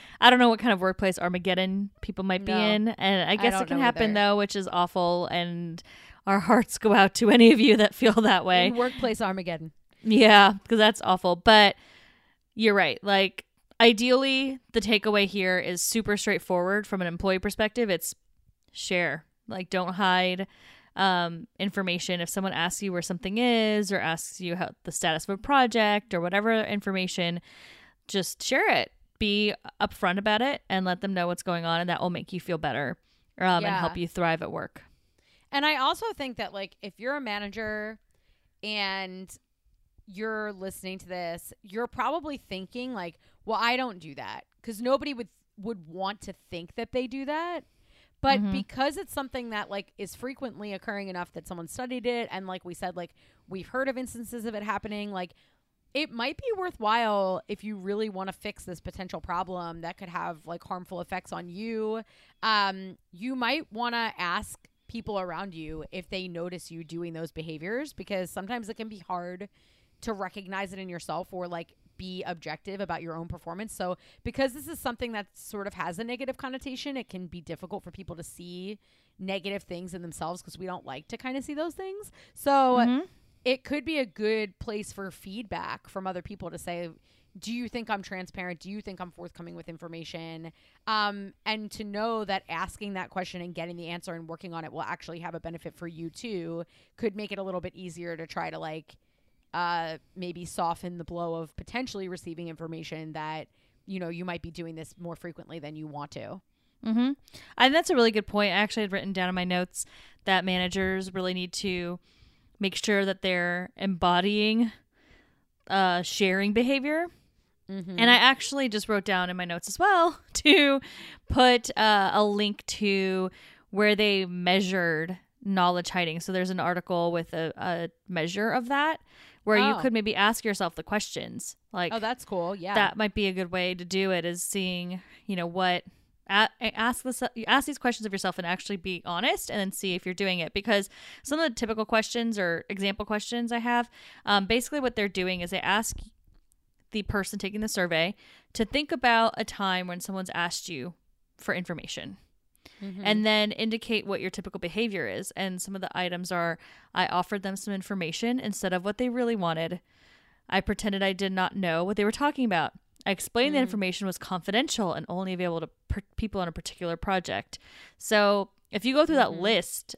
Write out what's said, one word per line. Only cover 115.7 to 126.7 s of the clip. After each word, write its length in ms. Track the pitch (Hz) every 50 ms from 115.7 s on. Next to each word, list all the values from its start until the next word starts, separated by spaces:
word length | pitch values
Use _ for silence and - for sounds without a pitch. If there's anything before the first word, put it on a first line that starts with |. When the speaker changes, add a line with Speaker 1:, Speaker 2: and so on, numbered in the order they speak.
| 185 196 190 185 175 175
Speaker 1:
sharing 520 | 175 - - - 208 190 185 196 196 208 208
behavior. 540 | 226 240 247 277 277 254 294 302 320 339 349 - _ _ _ _ _ _ _ _ _ _ -
Speaker 2:
Mm-hmm. 300 | 190 196 175 180 185 175
Speaker 1:
And 100 | 226 240
I 60 | 240
actually 520 | 233 220 262 269 - - - 277 277 269 247
just 200 | 208 214 196 -
wrote 160 | 214 202 185
down 240 | - 196 185 180 180
in 80 | 180 180
my 80 | 180
notes 220 | 175 170 170 - -
as 120 | - -
well 400 | 339 403 403 359 330 349 311 - -
<laughs> 80 | - -
to 480 | - - 302 285 294 285 285 277 269 - - - - - - - - _ -
put, 400 | - 285 254 247 247 240 240 - - -
uh, 340 | 214 220 214 202 196 185 -
a 100 | 208 208
link 420 | 208 202 202 208 208 208 - - -
to 640 | - - 214 202 196 196 190 190 185 185 185 185 - - - - - - _ _
where 260 | - 190 208 208 208
they 300 | 196 214 208 202 190 190
measured 920 | 180 180 180 180 180 180 190 196 180 190 185 175 170 160 156 160 175 185 175 - _ _ _ -
knowledge 460 | 202 196 190 175 180 180 175 175 -
hiding. 300 | - 185 175 165 156 170
So 120 | 165 -
there's 180 | 185 185 180 185
an 100 | 185 180
article 520 | 170 170